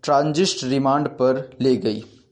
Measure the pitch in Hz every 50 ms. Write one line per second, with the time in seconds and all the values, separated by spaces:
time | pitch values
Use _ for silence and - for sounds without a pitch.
0 | - - 147 139 147 156 147 151 196 190 - - - 127 131 139 139 135 139 147
1 | 147 143 - - 127 131 131 131 127 - - - 123 135 127 107 - 113 107 107
2 | - - - - _ _